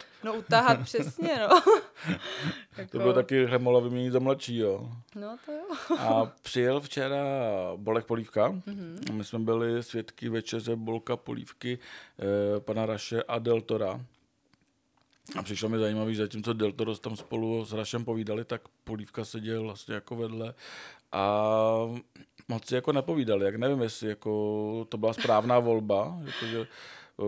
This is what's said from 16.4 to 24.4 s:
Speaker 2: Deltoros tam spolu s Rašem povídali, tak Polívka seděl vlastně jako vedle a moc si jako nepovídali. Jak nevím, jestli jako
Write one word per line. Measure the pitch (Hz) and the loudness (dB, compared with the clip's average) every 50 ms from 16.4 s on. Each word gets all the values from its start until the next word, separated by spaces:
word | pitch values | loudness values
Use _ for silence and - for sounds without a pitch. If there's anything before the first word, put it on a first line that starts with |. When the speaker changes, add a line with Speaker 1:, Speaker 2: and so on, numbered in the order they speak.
| 101 117 117 | -4 -4 0
Speaker 2:
Deltoros | 110 107 104 98 - 113 110 107 101 | 0 0 0 0 -2 -4 -4 -4 -6
tam | - - 113 | -6 -8 -8
spolu | - - - 117 113 113 113 117 113 110 | -8 -8 -6 -4 -2 -2 -2 -2 -2 -4
s | 104 107 | -4 -6
Rašem | 107 107 - - 120 113 | -6 -6 -4 -4 -4 -4
povídali, | 120 113 113 110 104 104 110 117 | -2 -2 -2 -2 -2 -4 -4 -4
tak | - 120 110 - - _ _ _ | -4 -6 -8 -8 -14 _ _ _
Polívka | - 113 107 104 - - - 110 | -8 -8 -8 -8 -10 -10 -10 -10
seděl | - - 113 107 110 113 113 110 | -8 -8 -8 -6 -4 -4 -4 -4
vlastně | 107 101 104 - - 110 | -6 -8 -12 -10 -10 -10
jako | 104 - - 123 | -10 -8 -8 -6
vedle | 117 117 110 113 113 113 117 123 - - - - - - - - - _ _ | -6 -6 -6 -6 -6 -8 -8 -10 -14 -16 -18 -16 -16 -16 -18 -20 -20 _ _
a | - 95 98 101 104 107 107 110 110 110 110 110 113 113 113 117 117 120 - _ _ - - _ _ - - - | -2 0 2 2 4 4 4 4 4 6 4 4 4 2 0 -2 -4 -8 -12 _ _ -20 -20 _ _ -20 -8 -6
moc | 117 113 - - | -6 -6 -4 -2
si | 127 | -2
jako | 127 127 - | 0 0 2
nepovídali. | 143 139 131 - 165 151 123 110 104 98 98 | 0 0 0 0 0 0 2 2 2 2 2
Jak | 98 104 | 0 0
nevím, | 110 120 135 143 135 | 0 0 0 2 2
jestli | 120 110 113 - 110 107 | 0 -2 -2 -4 -6 -6
jako | 107 - - 113 107 107 | -6 -4 -4 -2 0 0